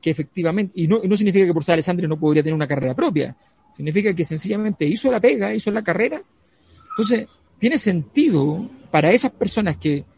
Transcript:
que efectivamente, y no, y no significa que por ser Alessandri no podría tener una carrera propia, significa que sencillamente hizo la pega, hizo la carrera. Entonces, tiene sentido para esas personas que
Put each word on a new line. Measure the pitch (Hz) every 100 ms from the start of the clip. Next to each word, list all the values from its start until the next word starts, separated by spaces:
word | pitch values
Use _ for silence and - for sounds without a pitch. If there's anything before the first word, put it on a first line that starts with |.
que | -
efectivamente, | 156 147 - 165 180 196 -
y | 160
no, | 220
y | 190
no | 202
significa | 208 190 185
que |
por | 160
ser | 151
Alessandri | 165 156 175 175
no | 156
podría | 151 151
tener | 151
una | 156 147
carrera | 139 127
propia, | 131 339 156 135 - _ _ _
significa | _ 147 160 208
que | 175 165
sencillamente | 160 190 202 214 202
hizo | 147 233 269
la | 240
pega, | 233 269 202
hizo | 214 214
la | 208
carrera. | 214 180 233 311 - _ _ _ _ - _
Entonces, | - 214 226 - _ _ _
tiene | 226 311
sentido | - 180 143 - 302 170 139 156 233 - -
para | 156 151
esas | 233 262
personas | - 202 - 208 151
que | 156 143 -